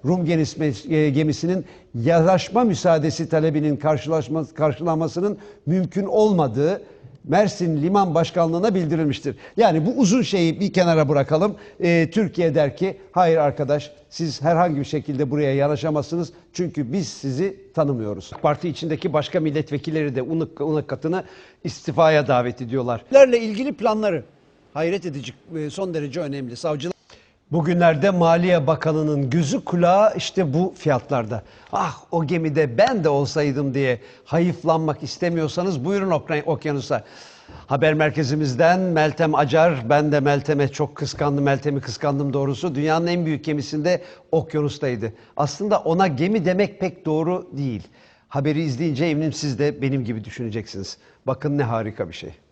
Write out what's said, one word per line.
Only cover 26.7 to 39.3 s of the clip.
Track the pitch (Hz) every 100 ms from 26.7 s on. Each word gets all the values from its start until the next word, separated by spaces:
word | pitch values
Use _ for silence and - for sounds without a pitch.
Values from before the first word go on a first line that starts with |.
| 151 165 - _ - _ _ _
Bugünlerde | 156 156 175 170 156 196
Maliye | 180 165 170 180 175 135
Bakanı'nın | 151 165 156 156 143 135
gözü | 160 147 226
kulağı | - 175 170 185 214 180
işte | - - 165
bu | 143 185 -
fiyatlarda. | 151 127 - 135 110 113 - - -
"Ah, | 202 180 - -
o | 170 151
gemide | 175 160 143 147 117
ben | 233 240
de | 156
olsaydım." | 143 139 160 147 135 139
diye | 131 135 120 - -
hayıflanmak | - 160 175 - 160 160 156 143
istemiyorsanız | 139 - 175 170 156 - 185 156
buyurun | 143 202 190
okra-, | 156 - 156
okyanusa. | 147 156 156 143 - 127 - - - - - - -
Haber | 139 156
merkezimizden | 156 151 139 135 151 147 123 165 180
Meltem | 185 160 151 - 160